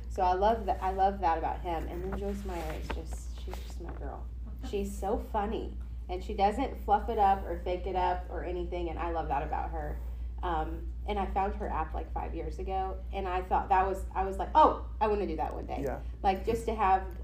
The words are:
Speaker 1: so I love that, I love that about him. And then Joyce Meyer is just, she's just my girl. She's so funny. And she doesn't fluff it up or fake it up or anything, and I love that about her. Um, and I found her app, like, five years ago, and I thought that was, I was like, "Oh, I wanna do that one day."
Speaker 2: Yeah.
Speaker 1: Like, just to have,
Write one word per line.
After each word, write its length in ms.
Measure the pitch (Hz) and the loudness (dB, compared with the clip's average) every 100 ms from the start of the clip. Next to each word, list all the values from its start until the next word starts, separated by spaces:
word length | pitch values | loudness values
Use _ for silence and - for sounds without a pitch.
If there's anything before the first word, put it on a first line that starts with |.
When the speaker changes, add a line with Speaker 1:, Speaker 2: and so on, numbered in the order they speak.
| - | -6
Speaker 1:
so 140 | - | 2
I 120 | 180 | 4
love 320 | 180 202 226 196 | 6 6 4 2
that, 120 | 151 | 0
I 120 | 190 | 0
love 280 | 190 190 196 | 4 4 4
that 160 | 175 160 | 2 2
about 240 | 151 - | 0 -2
him. 260 | 180 165 156 | -2 -2 -4
And 100 | 175 185 | -4 -4
then 40 | 196 | -4
Joyce 260 | 202 202 196 | -2 -4 -4
Meyer 280 | 175 160 156 | -4 -4 -4
is 60 | 151 | -4
just, 460 | - 160 - - - | -6 -6 -8 -8 -8
she's 120 | - - - | -8 -8 -8
just 140 | - | -8
my 80 | 165 | -8
girl. 280 | - 139 - - - - - - | -8 -8 -8 -8 -8 -10 -8 -6
She's 260 | 202 202 - | -4 -4 -4
so 240 | 196 214 - | -2 -2 0
funny. 420 | 220 202 - - - - - - | 0 0 -2 -4 -6 -8 -8 -6
And 140 | 180 | -6
she 120 | - | -4
doesn't 500 | 196 196 214 262 - | 4 4 4 -2 -2
fluff 240 | - 208 220 | 2 2 2
it 100 | 214 | 4
up 280 | 196 175 - | 6 4 0
or 120 | 170 | -4
fake 220 | 185 180 185 | -2 -4 -2
it 100 | 185 | 2
up 300 | 180 180 - | 2 0 -2
or 160 | 175 | -6
anything, 460 | 160 180 175 175 170 | -4 -4 -4 -2 -4
and 80 | 156 | -2
I 140 | 170 | -2
love 160 | 170 151 | -2 0
that 140 | 143 | 0
about 280 | 151 - - | 0 -2 -2
her. 280 | 160 151 151 - - - - | -4 -4 -6 -6 -6 -6 -4
Um, 380 | 180 160 160 160 - - - | 0 0 0 -4 -6 -6 -2
and 120 | 208 | 0
I 60 | 190 | 0
found 280 | 196 196 | 2 2
her 140 | 208 165 | 0 -2
app, 240 | 139 160 | -2 -2
like, 180 | 165 - | -4 -4
five 220 | 165 165 | -4 -4
years 240 | - 160 165 | -4 -4 -4
ago, 380 | 185 190 190 - - | -2 -2 -2 -4 -6
and 120 | 196 190 | -4 -2
I 140 | 185 | -2
thought 260 | 180 190 - | 2 0 4
that 160 | 185 190 | 4 4
was, 180 | 185 - | 2 -2
I 100 | - | -2
was 120 | 190 190 | 0 0
like, 140 | 180 | 4
"Oh, 300 | - 302 - - - | 8 8 8 -2 -2
I 60 | 220 | 0
wanna 200 | 208 180 | 2 0
do 100 | 160 | -2
that 180 | 147 | -2
one 100 | - | -4
day." 160 | - - | -6 -4
Speaker 2:
Yeah. 180 | 139 123 - - | -2 -4 -6 0
Speaker 1:
Like, 220 | 202 190 | 2 2
just 220 | 220 226 - | 0 0 0
to 80 | |
have, 300 | 220 196 190 190 - | 2 4 4 2 -6